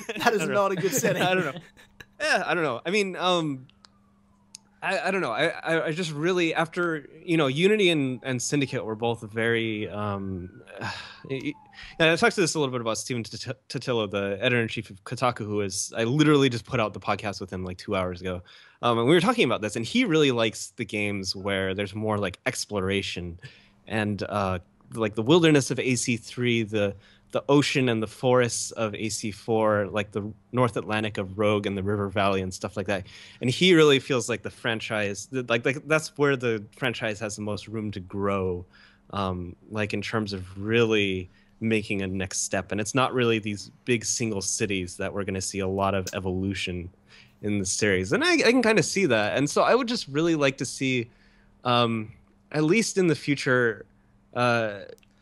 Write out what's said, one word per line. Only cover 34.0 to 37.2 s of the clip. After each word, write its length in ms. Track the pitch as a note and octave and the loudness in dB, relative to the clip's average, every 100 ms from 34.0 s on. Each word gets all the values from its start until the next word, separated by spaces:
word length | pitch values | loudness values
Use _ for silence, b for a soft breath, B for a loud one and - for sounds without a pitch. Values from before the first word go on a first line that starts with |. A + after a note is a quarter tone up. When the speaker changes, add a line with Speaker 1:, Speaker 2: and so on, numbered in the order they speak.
| - C3 A2+ | 2 -2 0
Speaker 1:
like 140 | A2 | -4
the 80 | G2+ | -6
franchise, 760 | - B2+ A2 - A2 G2+ G2+ - | -6 -4 -4 -2 -2 -2 -4 -8
th-, 220 | C3 B2 | -8 0
like, 180 | A#2 C#3 | 0 0
like, 200 | C#3 C#3 | -2 0
that's 280 | D#3 D#3 - | 0 0 0
where 200 | C#3+ C3+ | 0 2
the 280 | B2 A2 G#2 - | 0 -2 -6 -4
franchise 420 | C3 A2 A#2 | -4 -2 -6
has 160 | G#2+ | -4